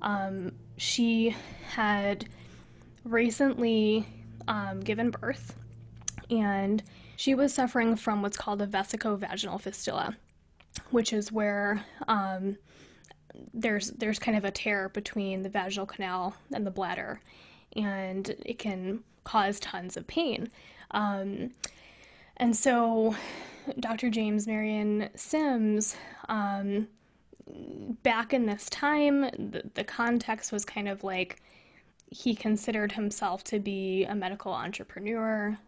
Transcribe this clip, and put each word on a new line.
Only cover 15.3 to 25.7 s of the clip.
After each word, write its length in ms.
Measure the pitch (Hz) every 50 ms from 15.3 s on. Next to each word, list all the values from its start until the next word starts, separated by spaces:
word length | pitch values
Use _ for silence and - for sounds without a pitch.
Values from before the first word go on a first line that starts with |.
| 190 190
the 80 | 190 190
vaginal 360 | 202 202 185 190 196 202 190
canal 480 | 202 - - 196 185 180 185 180 190 - - - - 277
and 120 | - 208
the 60 | 196
bladder, 480 | 185 196 185 175 180 - - - - - - - - - - - - - _ _ -
and 540 | 220 214 202 196 190 190 185 185 196 196 - - - -
it 120 | - 233
can 460 | - - 214 190 185 180 190 196 240 - _ _ _ -
cause 340 | - - 220 196 196 202 202
tons 380 | - - - 185 175 185 -
of 100 | - -
pain. 420 | - - 320 339 277 - - 233 226 - - - - - - - -
Um, 600 | - 208 208 202 202 196 196 196 196 - - 247 247 - - - - - - - - - - - - - - - _
and 180 | - 247 240 233
so 580 | - - 277 247 240 233 226 226 226 220 226 214 - - - - - - - - - - 277 - 254
Doctor 280 | 240 226 226 220 254 247
James 380 | 214 226 214 214 208 214 208
Marion 640 | 220 214 214 214 214 214 214 208 208 208 214 214 - -
Sims, 800 | - - - - 311 311 285 254 233 220 214